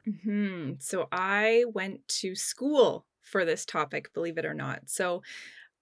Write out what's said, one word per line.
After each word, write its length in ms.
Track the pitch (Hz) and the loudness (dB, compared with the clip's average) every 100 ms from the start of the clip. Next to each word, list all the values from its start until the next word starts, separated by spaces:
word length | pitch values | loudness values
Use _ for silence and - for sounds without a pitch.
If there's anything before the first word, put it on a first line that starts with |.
| - | -6
Mm-hmm. 680 | 202 214 208 202 185 143 - | -6 -4 -2 -2 -4 -6 -6
So 280 | - 190 - | -4 -2 -2
I 540 | 175 190 202 220 226 240 | -2 0 2 6 6 4
went 340 | 214 190 - - - | 0 -4 -6 -6 -4
to 160 | 190 190 | -4 -2
school 680 | - - 269 294 196 - - _ | -2 0 2 6 6 4 -6 _
for 220 | - 202 | -4 0
this 220 | 170 156 - | 2 0 -2
topic, 480 | 165 147 147 - | -2 -2 -4 -6
believe 240 | - 170 165 | -4 -4 -2
it 80 | 160 | -4
or 80 | |
not. 280 | 151 135 - - | -4 -6 -6 -4
So, 380 | - 185 175 - - - - - _ | -2 0 -2 -6 -16 -18 -20 -20 _